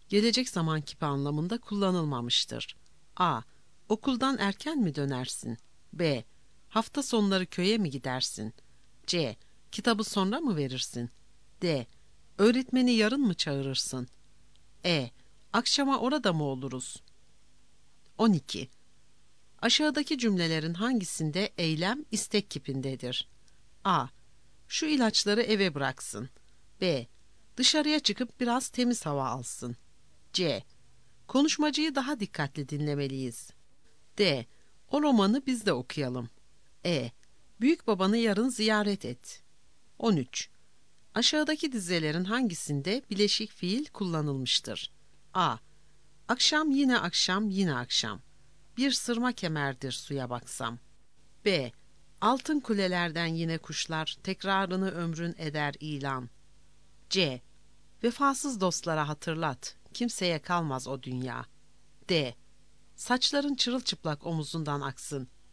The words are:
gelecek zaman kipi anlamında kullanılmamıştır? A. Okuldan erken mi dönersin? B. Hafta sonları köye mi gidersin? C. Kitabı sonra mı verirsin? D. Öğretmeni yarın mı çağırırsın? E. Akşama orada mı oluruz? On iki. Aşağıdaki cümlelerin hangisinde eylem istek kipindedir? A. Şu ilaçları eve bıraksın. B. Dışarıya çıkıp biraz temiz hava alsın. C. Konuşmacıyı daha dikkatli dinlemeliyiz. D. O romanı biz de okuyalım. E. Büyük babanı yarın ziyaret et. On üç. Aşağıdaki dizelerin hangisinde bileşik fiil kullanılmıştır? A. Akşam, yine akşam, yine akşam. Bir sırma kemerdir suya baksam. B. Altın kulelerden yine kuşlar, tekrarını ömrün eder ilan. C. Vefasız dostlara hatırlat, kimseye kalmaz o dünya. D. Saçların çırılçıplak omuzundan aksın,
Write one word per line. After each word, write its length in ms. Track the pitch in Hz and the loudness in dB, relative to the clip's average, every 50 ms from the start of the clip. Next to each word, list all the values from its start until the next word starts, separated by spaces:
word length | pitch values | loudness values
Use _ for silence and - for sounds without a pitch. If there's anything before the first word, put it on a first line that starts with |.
| - - | -8 0
gelecek 400 | 190 208 214 233 220 247 254 - | 2 4 4 4 2 2 0 0
zaman 320 | - 185 160 160 156 156 | -2 0 0 2 0 0
kipi 260 | 147 - - - 165 | -2 -6 -6 -4 -2
anlamında 520 | 147 143 139 139 143 147 151 160 180 226 240 | 0 0 0 0 0 0 0 0 -2 -2 -4
kullanılmamıştır? 1160 | - - 208 202 196 190 180 180 160 147 139 120 120 120 - - - - 120 117 - - - - - - - - - - - | -4 -4 -2 0 2 2 2 2 2 0 0 -2 -2 0 0 0 0 -2 -4 -8 -8 -10 -12 -18 -20 -20 -20 -20 -20 -20 -2
A. 240 | - 180 170 139 113 110 - - - - - - - - - | 0 2 2 2 0 -4 -8 -16 -20 -20 -20 -20 -20 -4 -4
Okuldan 500 | 214 220 - 277 254 226 262 269 277 - | -4 -2 0 -2 0 0 0 0 0 0
erken 400 | 202 196 196 - - 302 320 285 | 0 -2 -2 -4 -6 -4 0 0
mi 160 | 220 165 135 | 0 0 0
dönersin? 640 | 139 143 139 135 127 127 - - - - 117 113 - - - - - - - - | 0 -2 -2 -2 -4 -4 -6 -8 -8 -8 -8 -8 -8 -12 -18 -20 -20 -20 -18 -4
B. 320 | 156 175 160 139 117 - - - - - - - - - - | 0 0 0 0 0 -4 -10 -18 -20 -20 -20 -20 -20 -20 -4
Hafta 340 | - 214 220 - - 285 269 | -2 -2 -2 0 -4 -4 -2
sonları 440 | - - 226 208 196 190 185 185 | 0 2 2 4 4 2 2 0
köye 320 | - - - 175 196 220 226 | -2 -2 0 2 2 2 2
mi 120 | 202 151 | 2 0
gidersin? 640 | 135 135 - 139 127 127 - - - - 107 110 - - - - - - - - - - - | -2 -4 -4 -4 -2 -2 -2 -4 -4 -6 -8 -8 -8 -12 -18 -20 -20 -20 -20 -20 -20 -14 -6
C. 300 | - 180 175 151 117 104 - - - - - - - - | -2 0 0 0 0 -2 -6 -14 -20 -20 -20 -20 -10 -10
Kitabı 320 | - - 240 226 202 220 | -2 2 2 2 2 0
sonra 360 | - - 202 190 190 214 311 | 0 0 2 2 2 2 0
mı 160 | 339 262 190 | 0 0 0
verirsin? 540 | 151 139 127 127 127 - - - 120 120 120 - - - - - - - - - - - | 0 0 -2 -2 -4 -6 -6 -6 -6 -6 -6 -8 -14 -20 -20 -20 -20 -20 -20 -10 -4 -2
D. 240 | 170 156 131 113 - - - - - - - - - - - | 0 0 0 -2 -6 -12 -20 -20 -20 -20 -20 -20 -16 0 4
Öğretmeni 540 | 202 226 233 254 254 - - 262 254 247 240 | 6 6 6 4 2 2 2 4 4 6 6
yarın 280 | 220 208 214 247 285 | 6 4 4 4 2
mı 140 | 277 208 170 | 2 2 2
çağırırsın? 760 | - - 156 139 139 135 135 131 - - - - 127 123 - - - - - - - - - - - - - - - - | 0 0 -2 -2 -2 -2 -2 -2 -2 -4 -4 -4 -6 -6 -8 -12 -20 -20 -20 -20 -20 -20 -20 -20 -20 -20 -20 -20 -4 0
E. 260 | 185 170 147 127 117 - - - - - - - - - | 2 2 2 0 -2 -6 -14 -20 -20 -20 -20 -12 -2 0
Akşama 480 | 220 240 - - - 285 269 269 - | 0 2 2 2 2 2 2 2 2
orada 320 | - 254 294 302 - 202 170 | 2 0 0 2 2 2 2
mı 120 | 156 151 | 2 2
oluruz? 580 | 139 135 127 135 131 127 127 127 - - - - - - - - - - - - - - - - - - - - - - - - - - - | 0 -2 -2 -4 -6 -6 -6 -8 -10 -12 -16 -18 -20 -20 -20 -20 -20 -20 -20 -20 -20 -20 -20 -20 -20 -20 -20 -20 -20 -20 -20 -20 -20 -2 2
On 140 | 220 226 196 | 4 6 6
iki. 360 | 151 - - - 85 - - - - - - - - - - - - - - - - - - - - - | 4 2 -2 -6 -8 -8 -8 -12 -18 -20 -20 -20 -20 -20 -20 -20 -20 -20 -20 -20 -20 -20 -20 -12 -4 0
Aşağıdaki 560 | 240 - - 302 302 269 294 285 - 320 254 | 0 2 4 2 2 2 0 -2 -2 -2 0
cümlelerin 560 | 240 226 196 180 170 165 160 160 151 165 170 | 2 2 2 2 2 2 0 0 -2 -2 -4
hangisinde 800 | 175 214 247 262 226 185 - - - 160 156 147 180 208 - - - | -2 -2 0 0 0 0 -2 -4 -2 -2 -2 0 -2 -2 -2 -2 -2
eylem 460 | 175 160 160 151 175 190 240 294 302 - | 0 0 0 2 0 0 0 -2 -4 -6
istek 400 | - - - - - 208 202 - | -4 -4 -4 0 0 -2 -2 -2
kipindedir? 800 | - 143 - - 135 135 131 135 131 127 - 123 123 - - - - - - - - - - - - - - | -8 -8 -6 -6 -6 -4 -4 -4 -6 -6 -6 -6 -6 -6 -6 -8 -14 -20 -20 -20 -20 -20 -20 -20 -20 -6 0
A. 220 | 202 180 151 123 127 - - - - - - - - - - - - | 2 2 2 2 -2 -6 -14 -20 -20 -20 -20 -20 -20 -20 -20 -14 -8
Şu 180 | - - 320 | -4 -2 0
ilaçları 560 | 311 302 269 240 214 214 - - 202 208 226 240 | 2 2 4 2 2 2 2 2 2 2 2 2
eve 320 | - 220 196 196 180 139 | 2 2 2 2 2 2
bıraksın. 560 | 143 139 131 127 - - - - 104 120 135 - - - - - - - - - - | 0 -2 -2 -2 -4 -10 -10 -8 -8 -8 -10 -12 -18 -20 -20 -20 -20 -20 -20 -8 -2
B. 260 | 190 180 151 127 117 - - - - - - - - - - | 0 0 0 0 -2 -6 -14 -20 -20 -20 -20 -20 -20 -14 -6
Dışarıya 440 | - 254 - - 311 294 302 302 302 | 0 2 2 4 4 2 2 0 2
çıkıp 400 | - - 208 - 254 240 - - | 0 0 -2 -2 -4 -8 -4 -4
biraz 280 | 254 233 233 262 - - | -2 0 0 -2 -2 -4
temiz 380 | - 247 247 240 240 - - | -2 0 0 0 0 0 -2
hava 220 | 156 143 139 135 127 | -4 -2 -2 -2 -2
alsın. 480 | 117 131 123 - - - - 120 127 - - - - - - - - - - - - | -4 -4 -6 -10 -10 -8 -8 -10 -10 -10 -14 -20 -20 -20 -20 -20 -20 -20 -20 -6 -2
C. 320 | 190 180 156 123 98 - - - - - - - - - - - - - | 0 0 2 0 -2 -4 -10 -18 -20 -20 -20 -20 -20 -20 -20 -20 -20 -16
Konuşmacıyı 680 | - - 262 285 311 - - 302 302 262 294 302 320 269 | 0 2 4 4 4 4 2 0 0 2 0 0 0 0
daha 260 | 277 254 269 302 233 | -2 -2 -2 -4 -4
dikkatli 480 | 208 - - - 147 139 - 151 143 - | -4 -6 -4 -4 -4 -4 -4 -6 -8 -6
dinlemeliyiz. 840 | 151 143 151 147 147 143 139 135 135 135 131 123 117 - - - - - - - - - - - - - - - - - | -4 -2 -2 -2 0 -2 -2 -4 -4 -4 -6 -6 -8 -10 -14 -18 -20 -20 -20 -20 -20 -20 -20 -20 -20 -20 -20 -14 -2 2
D. 280 | 208 180 143 127 113 - - - - - - - - - | 2 4 4 2 -2 -8 -14 -20 -20 -20 -20 -20 -8 -2
O 120 | - 294 294 | 0 2 4
romanı 440 | 294 262 220 196 196 226 277 269 | 6 6 6 6 6 4 2 2
biz 200 | 262 254 226 202 | 0 -2 0 0
de 60 | 202 151 | 0 0
okuyalım. 580 | 123 123 - - 156 139 127 123 123 117 117 - - - - - - - - - - - | 0 -2 -4 -4 -4 -4 -2 -2 -4 -6 -8 -12 -18 -20 -20 -20 -20 -20 -20 -20 -6 -4
E. 240 | 175 170 139 123 117 - - - - - - - - - - | -2 0 0 -2 -4 -8 -12 -20 -20 -20 -20 -20 -20 -6 0
Büyük 260 | 220 277 339 - - | 2 4 4 4 2
babanı 300 | - 208 180 190 190 214 | 0 2 2 4 4 4
yarın 320 | 233 233 220 196 202 233 269 | 4 4 2 2 2 2 0
ziyaret 560 | 240 - 214 220 214 208 208 208 202 196 - | 0 2 2 4 4 4 2 2 0 -2 -4
et. 380 | - 123 - - - - - - - - - - - - - - - - - | -8 -8 -8 -12 -16 -18 -18 -20 -20 -20 -20 -20 -20 -20 -20 -20 -20 -10 -2
On 180 | 226 233 196 | 2 4 4
üç. 320 | 151 127 - - - - - - - - - - - - - - - - - - | 4 2 0 -4 -8 -8 -8 -12 -20 -20 -20 -20 -20 -20 -20 -20 -20 -20 -6 -2
Aşağıdaki 580 | 226 240 - - 302 302 302 311 302 - 302 254 | 0 2 2 2 2 2 2 0 -2 -2 -2 -2
dizelerin 520 | 220 180 170 180 170 156 151 151 170 185 | -4 -2 0 0 0 2 0 0 0 0
hangisinde 800 | 190 220 254 262 214 165 - - - 147 143 139 180 208 269 - - | 0 0 0 0 0 0 -4 -4 -4 -2 -2 0 -2 -2 -2 -4 -4
bileşik 420 | 208 190 208 202 - - 220 208 - | 0 2 4 4 4 0 -2 -6 -8
fiil 340 | - - 180 202 254 302 | -6 -4 -2 -2 -2 -4
kullanılmıştır? 1080 | - - - 202 180 165 156 147 147 139 135 127 120 - - - 117 104 - - - - - - - - - - - - | -6 -6 -6 -4 -2 0 0 0 0 -2 -2 -2 0 0 -2 -2 -2 -8 -8 -10 -12 -14 -18 -20 -20 -20 -20 -20 -4 0
A. 220 | 190 175 147 117 113 - - - - - - - - - - - - - - | 2 2 2 2 -2 -6 -16 -20 -20 -20 -20 -20 -20 -20 -20 -20 -20 -6 -4
Akşam, 420 | 240 254 - - 311 302 311 311 | -2 2 2 2 2 2 2 2
yine 280 | 269 277 285 254 247 233 | 2 4 4 4 4 4
akşam, 520 | - 175 - - - - 185 196 220 208 | 2 0 0 0 0 2 2 0 0 0
yine 240 | 190 196 196 170 139 | 0 2 2 2 2
akşam. 460 | 123 120 - - - - 110 101 - - - - - - - - - - - - | 0 -2 0 0 0 0 -2 -6 -8 -12 -18 -20 -20 -20 -20 -20 -20 -20 -14 -4
Bir 140 | 233 262 277 | -2 0 0
sırma 420 | 240 - - - 240 226 240 254 240 | 0 0 -2 -2 -2 0 0 -2 -2
kemerdir 600 | - - 170 160 151 143 139 131 - - 131 123 | -2 -4 -2 -2 0 0 -2 -2 -4 -6 -8 -8
suya 380 | - - - 143 135 127 120 | -8 -8 -6 -6 -4 -4 -4
baksam. 480 | 123 120 - - - - 127 113 120 123 - - - - - - - - - - - - - | -6 -8 -8 -10 -10 -6 -6 -6 -6 -6 -12 -20 -20 -20 -20 -20 -20 -20 -20 -20 -20 -2 0
B. 280 | 214 190 151 131 117 - - - - - - - - - - | 2 2 2 0 -2 -6 -12 -20 -20 -20 -20 -20 -20 -10 0
Altın 400 | 190 214 262 262 - - 311 294 | 2 2 2 2 0 0 0 0
kulelerden 680 | - - 220 202 196 180 180 175 175 170 151 170 170 | 2 0 0 2 2 2 2 2 0 0 0 -2 -2
yine 320 | 165 165 165 165 165 165 160 | 0 0 0 0 0 -2 -4
kuşlar, 580 | - - 151 - - - 165 156 160 - - - - | -4 -6 -6 -6 -4 -2 -2 -4 -4 -4 -6 -8 -6
tekrarını 680 | 190 190 - - 190 196 190 196 175 185 185 190 185 | -6 -6 -4 -2 0 2 2 2 0 0 0 -2 -2
ömrün 440 | 165 170 170 165 160 156 170 170 165 - | -2 -2 -4 -4 -4 -4 -4 -6 -6 -6
eder 360 | 160 156 147 151 151 143 139 - | -8 -6 -2 -2 -2 -2 -4 -6
ilan. 500 | 151 156 151 139 139 139 135 131 127 123 - - - - - - - - - - - - - - - - | -8 -8 -6 -6 -4 -4 -4 -4 -6 -10 -14 -20 -20 -20 -20 -20 -20 -20 -20 -20 -20 -20 -20 -20 -10 -4
C. 320 | - 190 180 143 127 123 - - - - - - - - - - - - - | 0 2 2 2 0 -4 -10 -16 -20 -20 -20 -20 -20 -20 -20 -20 -12 -2 -2
Vefasız 580 | 240 233 - 285 277 269 - - 285 254 202 | -2 0 2 2 2 2 2 -2 -4 -2 0
dostlara 480 | 190 180 160 - - 170 160 156 147 147 | 0 0 0 0 -2 -2 0 0 0 -2
hatırlat, 680 | 151 - - 170 160 160 165 151 127 - - - - - - - - | -4 -6 -4 -4 -4 -2 -2 -2 -4 -4 -10 -14 -14 -16 -20 -16 -6
kimseye 440 | - 240 240 - - 185 175 165 151 | -4 -4 -4 -2 -2 0 0 0 0
kalmaz 500 | - - 180 175 165 151 135 131 131 - | 0 0 0 0 2 0 -2 -4 -4 -6
o 140 | 139 135 - | -8 -8 -6
dünya. 440 | 127 127 127 127 127 120 120 120 - - - - - - - - - - - - - | -6 -6 -6 -4 -6 -6 -8 -10 -12 -16 -20 -20 -20 -20 -20 -20 -20 -20 -18 -2 2
D. 260 | 185 160 143 123 - - - - - - - - - - - - - | 2 2 2 0 -4 -10 -18 -20 -20 -20 -20 -20 -20 -20 -20 -20 -16
Saçların 580 | - - - 247 254 262 - - 285 285 294 277 | -14 -2 0 0 2 2 2 2 2 0 0 0
çırılçıplak 720 | 254 - 240 247 262 - - - - - 160 147 143 - | 0 0 0 0 -2 -2 -4 -6 -4 -4 -4 -4 -4 -4
omuzundan 540 | 170 165 160 151 - - 165 156 151 143 143 | -4 -2 -2 -2 -4 -4 -4 -4 -2 -2 -2
aksın, 480 | 139 139 123 - - - 147 139 127 - - - - - | -2 -4 -6 -8 -10 -8 -6 -8 -8 -10 -14 -20 -20 -20